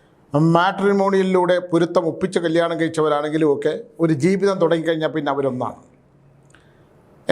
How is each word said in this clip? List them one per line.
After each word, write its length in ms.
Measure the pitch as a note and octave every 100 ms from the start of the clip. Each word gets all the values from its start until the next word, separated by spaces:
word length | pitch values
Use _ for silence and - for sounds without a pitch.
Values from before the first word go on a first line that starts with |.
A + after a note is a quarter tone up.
| _ _ _ C#3+ E3 E3+
മാട്രിമോണിയിലൂടെ 1000 | F#3 F#3+ G3 G3+ G3 F#3+ F#3+ F#3 F3+ F3+ F3+
പൊരുത്തം 340 | E3 E3+ F3 E3
ഒപ്പിച്ച് 320 | D#3+ F3+ F#3 E3+
കല്യാണം 320 | E3 E3+ E3
കഴിച്ചവരാണെങ്കിലും 640 | D#3+ D#3+ D3+ D3 D3+ D#3 D#3
ഒക്കെ 180 | C#3 D3+ F3+ - - E3
ഒരു 100 | D3+
ജീവിതം 340 | E3 G3 G3 F#3+
തുടങ്ങിക്കഴിഞ്ഞാൽ 480 | E3 E3+ D#3 D#3+ D#3 D#3+
പിന്നെ 160 | D3
അവരൊന്നാണ് 460 | C#3 C#3 B2 A#2 - - _ _ _ _ _ _ - _ _ _ _ _ - -